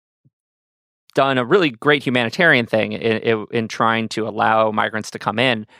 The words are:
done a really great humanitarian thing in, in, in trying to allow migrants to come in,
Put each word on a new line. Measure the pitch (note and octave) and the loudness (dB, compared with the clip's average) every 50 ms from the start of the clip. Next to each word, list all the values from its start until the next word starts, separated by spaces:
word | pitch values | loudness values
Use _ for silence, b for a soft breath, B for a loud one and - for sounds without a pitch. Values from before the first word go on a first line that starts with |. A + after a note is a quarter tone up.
| _ _ _ _ _ _ _ _ _ _ _ _ _ _ _ _ _ _ _ _ _ _ - | _ _ _ _ _ _ _ _ _ _ _ _ _ _ _ _ _ _ _ _ _ _ -2
done | C#3+ C3+ C3+ C3+ B2+ | 0 0 2 0 0
a | A#2+ | 2
really | A#2 E3+ G3+ F3 D3 | 2 2 2 2 0
great | A2+ - - D3 D3 C#3+ | -2 -2 0 2 2 2
humanitarian | - C3+ B2 B2 A#2 A2+ - - F3+ E3 D3 B2 A#2 | 0 0 0 0 0 -2 0 2 4 4 4 4 2
thing | - - A2 G#2 G#2+ | 2 0 0 0 -2
in, | G#2+ - - A2+ A2 G#2+ | -4 -4 -2 -2 -2 0
in, | - A#2 A2+ G#2+ G#2 - | 0 0 0 0 -2 -4
in | - A#2+ A2+ G#2+ | -4 -4 -4 -4
trying | - - A#2+ A2+ A2+ A2+ A2+ A2 | -2 0 0 2 2 0 -2 -4
to | - A#2 G#2+ | -6 -6 -6
allow | A2+ G#2 G#2+ A2 A2 A2 A2+ A2+ A2 | -4 -2 0 0 2 2 2 2 2
migrants | G#2+ G#2+ G#2+ G#2 A2 G#2+ G#2+ - | 0 -2 -2 -2 -4 -8 -8 -10
to | - A2+ | -12 -6
come | - G#2+ G#2 A2+ | -6 -4 -2 0
in, | B2+ C3 A#2 A2 G#2+ b b | 0 0 0 -2 -6 b b